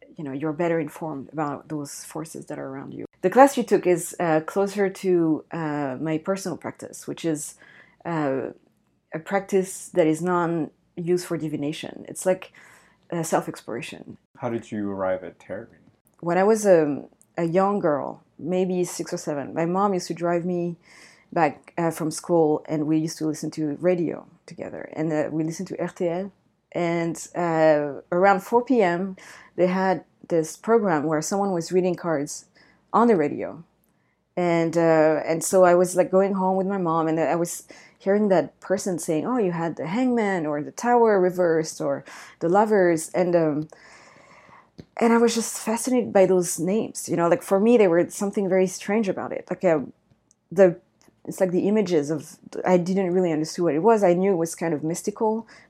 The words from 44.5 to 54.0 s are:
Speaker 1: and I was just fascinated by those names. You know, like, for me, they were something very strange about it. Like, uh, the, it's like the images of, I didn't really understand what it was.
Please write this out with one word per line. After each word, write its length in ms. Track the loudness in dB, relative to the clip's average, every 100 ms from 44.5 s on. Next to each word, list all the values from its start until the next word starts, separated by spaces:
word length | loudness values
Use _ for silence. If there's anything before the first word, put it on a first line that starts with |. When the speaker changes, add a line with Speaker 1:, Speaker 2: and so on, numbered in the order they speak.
| -20 _ -20 -16 0
Speaker 1:
and 160 | 2
I 20 | 4
was 180 | 4
just 220 | 2 -4 -6
fascinated 540 | -4 -4 0 0 2
by 140 | 4 6
those 320 | 4 2 -2
names. 500 | -2 -2 -2 -8 -4
You 80 | 0
know, 120 | 2
like, 140 | 2
for 160 | 2 2
me, 200 | 6 6
they 100 | 6
were 220 | 4 2
something 400 | -2 -6 -2 0
very 160 | 2 0
strange 420 | -2 -4 -2 -2
about 240 | -4 -6
it. 140 | -8 -8
Like, 160 | -2
uh, 160 | 0 0 -2 -14 _ _ _ _ _
the, 260 | 4 4 4 _ _ _ _
it's 160 | -12 -4
like 100 | -2
the 160 | 0 2
images 440 | 2 2 0 0
of, 260 | -4 -8 -20 -16 -6
I 120 | 2 2
didn't 360 | 2 -2 0
really 200 | 0 0
understand 320 | -2 -4 -2
what 100 | 0
it 80 | 2
was. 220 | 4 4